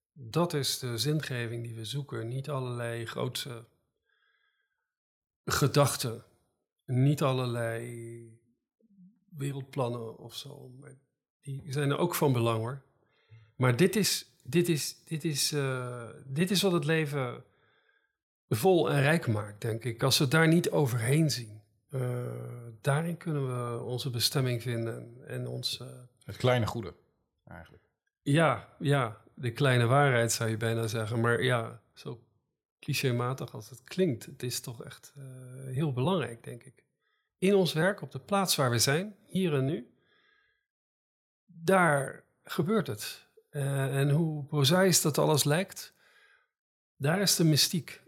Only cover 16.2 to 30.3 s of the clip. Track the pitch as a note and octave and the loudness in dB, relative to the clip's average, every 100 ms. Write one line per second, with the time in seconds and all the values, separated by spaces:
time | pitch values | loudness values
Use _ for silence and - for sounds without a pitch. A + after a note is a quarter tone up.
16.2 | C3+ C3+ F#3 F#3 G3 F3 D3 D#3+ D3+ C#3+ | -8 -2 2 4 4 2 2 2 0 -2
17.2 | B2 A#2+ - _ _ _ _ _ _ _ | -4 -8 -16 _ _ _ _ _ _ _
18.2 | _ _ - A2+ F#3+ F3 C#3 C#3+ C#3 E3 | _ _ -4 2 4 6 4 4 4 2
19.2 | B2+ G#2 - - A#2 A2 B2 A2 C#3 - | 2 -2 -4 -6 -6 -4 -6 0 2 2
20.2 | C#3+ D#3+ D#3+ E3+ - D#3+ C#3 A#2+ A#2 D3 | 4 4 6 4 4 2 0 0 2 2
21.2 | D#3 A#2 A2 G#2+ _ _ - C3 B2 B2 | 2 -2 -8 -18 _ _ -10 -6 -4 -4
22.2 | B2 A#2+ A#2+ A#2+ A#2 A2+ - C#3+ E3+ E3 | -6 -8 -10 -12 -16 -6 0 0 0 -6
23.2 | E3+ D3 C3 B2 A#2+ A#2 B2+ B2 C#3 A#2 | -4 -2 -2 -4 -4 -4 -4 -4 -4 -2
24.2 | G#2+ D3 B2+ A#2+ B2+ A#2 A#2 A#2+ A#2 B2 | 0 0 0 -2 -2 -4 -4 -8 -14 -18
25.2 | - B2+ B2 B2+ A#2+ - B2+ B2+ B2+ _ | -12 -10 -8 -8 -8 -8 -12 -18 -20 _
26.2 | - G#2+ B2 B2 G#2+ A#2+ F#2 - _ _ | -16 0 2 4 2 -4 -10 -14 _ _
27.2 | _ _ - E2+ D#2+ - _ _ _ _ | _ _ -20 -20 -20 -20 _ _ _ _
28.2 | - D3 D#3 A2+ - - D3 C#3+ A#2 G#2 | 2 4 4 2 -6 -6 0 0 0 -6
29.2 | _ - B2 - C#3 B2 A#2 C#3 C#3+ A#2+ | _ -8 -6 2 4 6 6 6 6 4
30.2 | A2+ | 2